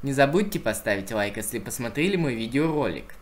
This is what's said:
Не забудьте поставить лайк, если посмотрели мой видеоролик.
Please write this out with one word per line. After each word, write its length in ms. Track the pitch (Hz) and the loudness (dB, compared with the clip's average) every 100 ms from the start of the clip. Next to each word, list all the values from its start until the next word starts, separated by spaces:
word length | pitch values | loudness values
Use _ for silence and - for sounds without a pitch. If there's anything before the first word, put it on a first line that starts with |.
Не 100 | 139 | -2
забудьте 460 | 135 139 165 208 170 | 4 6 6 2 0
поставить 520 | - 104 - 101 95 | -2 -2 0 0 0
лайк, 260 | 113 101 101 | -2 -2 -2
если 220 | 104 120 | -6 -6
посмотрели 580 | 110 - 120 139 170 190 | -6 -6 -4 0 0 2
мой 180 | 156 117 | 0 0
видеоролик. 800 | 113 131 160 151 120 73 - - | 0 2 2 2 0 -2 -8 -16